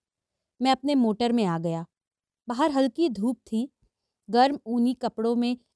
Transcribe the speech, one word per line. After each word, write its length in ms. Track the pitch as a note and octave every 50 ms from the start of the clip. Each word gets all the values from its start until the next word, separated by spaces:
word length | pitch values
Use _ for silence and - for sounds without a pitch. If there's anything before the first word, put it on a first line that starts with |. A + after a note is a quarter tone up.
| _ _ _ _ _ _ _ _ _ _ _ _
मैं 100 | A#3+ C4
अपने 240 | C4 C4 - C#4+ D4
मोटर 360 | C4+ A#3+ A3 G#3 - A#3+ A#3+
में 140 | A#3+ A#3+ G#3+
आ 140 | F3+ E3+ E3
गया। 260 | E3 E3+ E3 E3 E3+ - _ _ _ _ _ _ _ _ _ _ _ -
बाहर 220 | B3 A#3+ D4+ D#4+
हल्की 380 | C#4 C4+ C4+ C4+ - - E4+ D#4+
धूप 280 | A3 F#3+ G3+ B3 B3+ -
थी। 320 | _ - A3 A3 B3 C#4+ - _ _ _ _ _ _ _ _ _ _ -
गर्म 300 | G3 A#3+ B3+ C#4 C#4+ - -
ऊनी 280 | A3 A#3+ A#3+ A#3 B3 B3+
कपड़ों 420 | - - A3 - - A3 A#3 A#3+
में 220 | A#3+ A#3+ A#3+ B3 B3 _ _ _